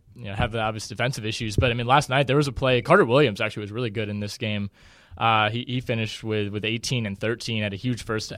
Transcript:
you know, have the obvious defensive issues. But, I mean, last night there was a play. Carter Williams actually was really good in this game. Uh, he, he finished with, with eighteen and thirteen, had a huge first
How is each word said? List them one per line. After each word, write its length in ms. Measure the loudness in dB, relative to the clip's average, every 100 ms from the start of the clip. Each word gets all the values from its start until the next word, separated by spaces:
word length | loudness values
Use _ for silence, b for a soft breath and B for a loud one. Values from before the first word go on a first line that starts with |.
| _ -16
you 80 |
know, 100 | -10
have 160 | -2 -2
the 80 | 0
obvious 280 | -2 -4 -8
defensive 360 | -2 -2 -2
issues. 320 | -6 -4 -2 2
But, 140 | 2
I 40 |
mean, 120 | 2 4
last 240 | 4 4
night 160 | 0 4
there 100 | 2
was 120 | 2
a 40 |
play. 300 | 0 2 2
Carter 220 | 6 6
Williams 360 | 8 6 4 2
actually 200 | -4 -4
was 100 | -8
really 180 | -4 -4
good 180 | -4 -4
in 100 | -4
this 160 | -6 -4
game. 320 | -4 -2 -4 b b b b -2
Uh, 320 | 2 4 4
he, 160 | 0 -4
he 140 | -6
finished 420 | -2 -2 -2 -4
with, 260 | -4 -2 -2
with 140 | -2 -2
eighteen 400 | -2 -2 -2 -2
and 120 | -2
thirteen, 440 | -2 -4 -4 -2
had 100 | -2
a 40 | -4
huge 280 | -4 -4
first 260 | -4 -4 -4